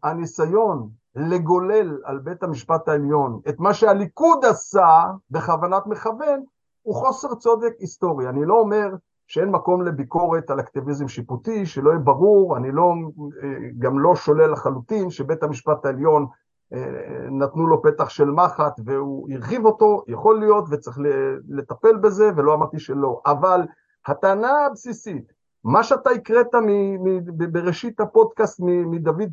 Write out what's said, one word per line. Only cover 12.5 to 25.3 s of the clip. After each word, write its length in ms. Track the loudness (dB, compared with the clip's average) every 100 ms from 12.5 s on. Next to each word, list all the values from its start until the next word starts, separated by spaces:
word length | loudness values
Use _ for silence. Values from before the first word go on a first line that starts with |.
| 0
אני 160 | -2
לא, 220 | 2 2 2 -6 -12 -14 -12
אה, 60 | -10 -10 -12 -6
גם 200 | -4 2
לא 180 | 2 2
שולל 340 | 2 2 2
לחלוטין 580 | 2 -4 -6 -6 -6 -4
שבית 320 | -6 -6 -6
המשפט 440 | -6 -6 -4 -2 -2
העליון, 400 | -2 2 2 0 -8 _ _ _
אה, 560 | -12 -10 -10 -12 -12 -8
נתנו 360 | -4 -4 -2 0
לו 160 | 2
פתח 260 | 2 0 -4
של 160 | 0
מחט 560 | 0 2 0 0 -4 -4
והוא 440 | -6 -6 -6 -8 -10
הרחיב 320 | -10 -6 0
אותו, 400 | 2 4 4 2 -2
יכול 320 | 0 2 4
להיות, 240 | 4 2 2
וצריך 280 | -6 -6 -4
ל-, 380 | -2 0 -2 -4 -8
לטפל 480 | -10 -10 2 4 4
בזה, 340 | 2 4 2 4
ולא 180 | 2
אמרתי 240 | 2 0 -6
שלא. 420 | -8 -2 -2 0 0
אבל 360 | 2 4 2 0 -8 _ _ -6
הטענה 600 | 0 0 2 2 2 0
הבסיסית, 640 | -4 -12 -14 -12 -12 -14